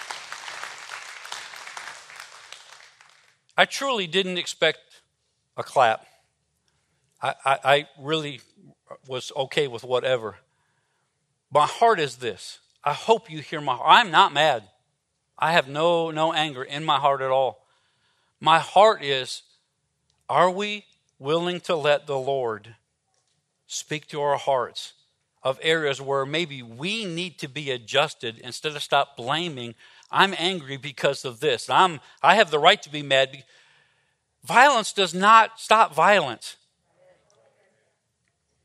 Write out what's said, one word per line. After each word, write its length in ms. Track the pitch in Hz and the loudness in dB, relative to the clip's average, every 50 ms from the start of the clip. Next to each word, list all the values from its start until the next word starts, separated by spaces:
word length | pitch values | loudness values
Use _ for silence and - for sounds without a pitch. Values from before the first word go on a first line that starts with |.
| - - - - - - - - - - - - - - - - - - - - - - - - - - - - - - - - - - - - - - - - - - - - - - - - - - - - - - - - - - _ _ - _ _ _ _ _ _ _ _ _ _ - | -14 -14 -14 -16 -14 -16 -16 -16 -16 -16 -14 -14 -14 -16 -16 -18 -18 -16 -16 -16 -16 -18 -18 -18 -16 -16 -14 -14 -14 -16 -18 -18 -18 -18 -16 -16 -16 -16 -18 -18 -20 -20 -20 -20 -20 -20 -20 -20 -20 -20 -20 -20 -20 -20 -20 -20 -20 -20 _ _ -20 _ _ _ _ _ _ _ _ _ _ 0
I 60 | 185 | 0
truly 420 | - - - 277 277 262 214 185 | 0 0 -6 -4 -4 -2 -4 -4
didn't 320 | 165 151 190 196 185 180 180 | -2 -2 -2 -2 -2 -4 -6
expect 640 | 170 - - - 170 160 151 - _ _ _ _ _ _ _ _ _ _ _ _ _ _ _ | -6 -8 -4 0 0 0 0 -2 _ _ _ _ _ _ _ _ _ _ _ _ _ _ _
a 80 | - - | -12 -12
clap. 420 | - - 139 127 113 110 - - _ _ _ _ _ _ _ _ _ _ _ _ _ _ _ _ _ _ _ _ _ _ _ | -4 2 4 4 4 2 0 -6 _ _ _ _ _ _ _ _ _ _ _ _ _ _ _ _ _ _ _ _ _ _ _
I, 140 | - 131 139 - - | -6 -6 -6 -2 0
I, 140 | 135 135 - - | 0 0 0 4
I 240 | 135 139 147 151 - _ 156 | 2 2 2 2 -4 _ -16
really 440 | 135 143 160 160 151 143 139 117 - _ _ _ _ - _ _ _ _ - - _ 131 | -6 -4 -4 -4 -4 -6 -12 -14 -18 _ _ _ _ -20 _ _ _ _ -20 -20 _ -10
was 240 | 131 127 - - - | -10 -10 -10 -10 -8
okay 320 | 147 135 135 - 170 147 135 | -8 -8 -4 -2 -2 -2 -2
with 160 | 120 110 - | -6 -10 -6
whatever. 540 | 123 127 123 127 131 131 120 110 104 95 - _ _ _ _ _ _ _ _ _ _ _ _ _ _ _ _ _ _ _ _ _ _ | -2 -2 -2 0 0 -2 -2 -4 -8 -12 -14 _ _ _ _ _ _ _ _ _ _ _ _ _ _ _ _ _ _ _ _ _ _
My 160 | 135 147 147 | 2 2 2
heart 340 | - - - 233 233 220 175 | 2 0 2 4 4 4 2
is 180 | 151 135 120 127 | 0 -4 -6 -8
this. 420 | 127 113 95 87 - - - - _ _ _ _ - | -8 -8 -8 -8 -14 -20 -20 -20 _ _ _ _ -4
I 100 | 143 147 | -4 -4
hope 380 | - - - 226 220 - - | -4 0 0 0 0 0 -10
you 80 | 156 156 | -14 -14
hear 220 | 135 - - 151 | -12 -10 -10 -8
my 140 | 147 143 127 | -4 -4 -4
heart. 140 | 120 127 151 | -2 4 6
I'm 220 | 175 220 240 185 | 6 6 6 4
not 220 | 156 170 196 180 143 | 4 4 4 4 4
mad. 360 | 143 156 156 135 113 101 _ _ _ _ _ _ _ _ _ _ _ _ _ _ - | 2 2 2 2 0 -4 _ _ _ _ _ _ _ _ _ _ _ _ _ _ -4
I 160 | 143 156 170 | -2 2 2
have 140 | 170 143 131 | 2 2 2
no, 440 | 139 147 160 175 170 170 165 165 | -4 0 0 2 2 2 0 -2
no 220 | 156 156 160 165 165 | -2 0 0 0 0
anger 300 | 156 151 156 139 123 135 | 0 -2 -2 -4 -8 -10
in 200 | - 143 143 156 | -10 -10 -6 -2
my 160 | 160 147 131 | 0 0 2
heart 220 | 143 143 139 135 | 4 2 2 2
at 100 | 135 131 | 0 0
all. 340 | 131 135 135 120 110 - _ _ _ _ _ _ _ _ _ _ _ _ _ _ _ _ | 2 2 0 0 -4 -8 _ _ _ _ _ _ _ _ _ _ _ _ _ _ _ _
My 200 | - 156 160 165 | 2 4 4 4
heart 440 | 143 - - 180 208 220 208 - 147 | 2 2 6 6 6 6 6 2 -2
is, 400 | 143 139 131 127 - - - - _ _ _ _ _ _ _ _ _ _ _ _ _ _ _ _ - | -2 -2 -2 -2 -6 -10 -14 -16 _ _ _ _ _ _ _ _ _ _ _ _ _ _ _ _ -2
are 220 | 123 147 170 185 | 2 4 4 4
we 360 | 180 190 208 208 208 208 - _ _ _ _ _ _ _ | 2 -2 -6 -6 -8 -10 -14 _ _ _ _ _ _ _
willing 440 | 131 139 156 170 175 175 180 175 | -4 -2 -2 -2 0 -2 -4 -6
to 140 | - - 185 | -4 -4 -4
let 320 | 156 139 151 147 143 151 151 | 0 2 2 2 0 0 -4
the 100 | 139 135 | -6 -4
Lord 580 | 127 135 139 135 127 113 110 104 101 113 113 _ _ _ _ _ _ _ _ _ _ _ _ _ _ _ _ _ _ _ | -4 -4 -4 -2 -4 -4 -6 -8 -12 -20 -20 _ _ _ _ _ _ _ _ _ _ _ _ _ _ _ _ _ _ _
speak 400 | - - - - 151 151 147 - | -14 -14 -10 -10 -10 -10 -10 -10
to 120 | - 151 | -8 -4
our 160 | 143 143 143 135 | -2 0 -2 0
hearts 560 | - - 139 127 117 90 - - - - - _ _ _ _ _ _ _ _ _ - | 0 -2 0 0 -2 -4 -8 -14 -16 -16 -20 _ _ _ _ _ _ _ _ _ -4
of 160 | 131 135 - | -4 -4 -2
areas 400 | - 160 160 165 156 143 135 123 | -2 -2 0 0 0 -2 -4 -4
where 240 | 139 135 139 139 135 | -6 -4 -2 -2 -2
maybe 380 | 135 147 160 175 151 143 131 123 | -2 -4 -6 -6 -6 -10 -16 -16
we 420 | 117 113 120 147 190 214 226 220 | -16 -14 -10 -8 -8 -8 -8 -8
need 320 | 185 165 170 180 180 143 - | -8 -8 -8 -8 -10 -10 -12
to 80 | - 143 | -14 -12
be 220 | 127 151 151 139 | -10 -10 -8 -6
adjusted 680 | 127 120 117 104 131 135 151 151 - - - 117 110 110 | -8 -8 -8 -2 -2 0 0 -2 -6 -10 -12 -12 -12 -12
instead 360 | - 127 117 - - 156 147 | -16 -16 -16 -10 -10 -10 -8
of 60 | 147 | -8
stop 360 | - - 156 139 135 - - - | -6 0 0 0 0 0 -6 -12
blaming. 580 | 120 123 143 156 175 175 147 127 120 117 113 _ - - _ - - _ | -6 -6 -4 -4 -4 -6 -8 -10 -12 -12 -14 _ -20 -20 _ -20 -18 _
"I'm 240 | - 139 175 196 190 151 | 2 4 4 4 4 -2
angry 400 | 165 180 190 175 139 131 139 135 | -4 -4 -4 -4 -8 -10 -14 -12
because 480 | 120 147 131 - - 151 139 - - | -12 -14 -10 -2 -2 0 0 -2 -8
of 160 | 139 120 113 | -12 -10 -4
this. 280 | 143 156 123 110 - - | -2 -2 -2 -2 -2 0
I'm, 300 | 131 151 185 185 165 135 - - - _ | 4 4 4 4 2 -4 -12 -20 -12 _
I 140 | - 165 180 | 4 4 6
have 140 | 214 214 160 | 6 4 2
the 100 | 151 151 | 2 4
right 220 | 147 175 208 208 | 4 4 4 4
to 80 | - 151 | 0 -10
be 140 | 143 151 143 | -10 -10 -4
mad." 280 | 139 135 135 135 131 | 0 2 2 2 0
Be-, 120 | 135 139 - _ _ _ _ _ _ _ _ _ _ _ _ _ _ _ _ _ _ _ - | -4 -16 -20 _ _ _ _ _ _ _ _ _ _ _ _ _ _ _ _ _ _ _ -8
violence 500 | - 165 226 262 294 277 - 202 - - | 2 6 6 6 8 6 4 0 -2 -2
does 200 | 202 196 175 156 | -2 -2 -2 0
not 460 | 180 190 208 226 226 220 208 - - | 2 6 8 8 8 8 4 -2 -12
stop 340 | - - - 220 214 170 156 | 2 4 6 6 6 4 4
violence. 640 | 156 165 190 208 190 156 131 110 - - - - _ _ _ _ _ _ _ _ _ _ _ _ _ _ _ _ _ _ _ _ _ _ _ _ _ _ _ _ _ _ _ _ _ _ _ _ _ _ _ _ _ | 4 6 6 6 4 2 0 -6 -8 -12 -18 -18 _ _ _ _ _ _ _ _ _ _ _ _ _ _ _ _ _ _ _ _ _ _ _ _ _ _ _ _ _ _ _ _ _ _ _ _ _ _ _ _ _